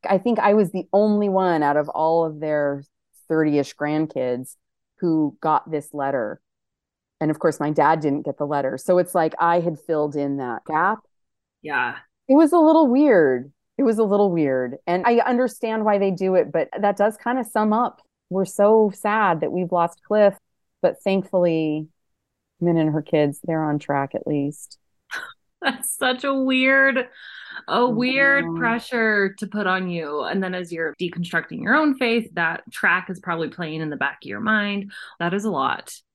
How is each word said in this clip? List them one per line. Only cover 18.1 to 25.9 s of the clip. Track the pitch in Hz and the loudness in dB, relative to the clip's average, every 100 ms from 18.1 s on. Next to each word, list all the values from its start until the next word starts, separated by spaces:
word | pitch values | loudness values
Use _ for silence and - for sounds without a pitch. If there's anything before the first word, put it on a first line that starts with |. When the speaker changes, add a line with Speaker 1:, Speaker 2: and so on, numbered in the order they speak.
| _ _ | _ _
Speaker 1:
We're | 185 185 | -4 -4
so | - 202 220 214 196 | 2 4 6 4 0
sad | 208 214 202 165 | -2 2 2 0
that | 151 | -2
we've | 180 175 | -4 -2
lost | 180 165 - _ | 0 -2 -4 _
Cliff, | 214 202 196 _ _ _ _ | 4 4 2 _ _ _ _
but | 185 - | -2 0
thankfully, | 202 190 190 185 175 160 156 151 156 _ _ _ _ _ _ _ | 0 0 0 2 2 2 -2 -4 -6 _ _ _ _ _ _ _
Min | 170 165 | 0 2
and | 156 | 2
her | 151 | -2
kids, | 151 156 147 143 | 0 0 0 -2
they're | - 160 | -6 -4
on | 156 147 | -2 -4
track | - 143 139 - | -2 -4 -2 -6
at | - | -4
least. | 151 143 147 - - _ _ _ | -4 -4 -8 -20 -20 _ _ _
Speaker 2:
<laughs> | - - - _ _ | -14 -14 -20 _ _
That's | 311 262 - | -6 -4 -10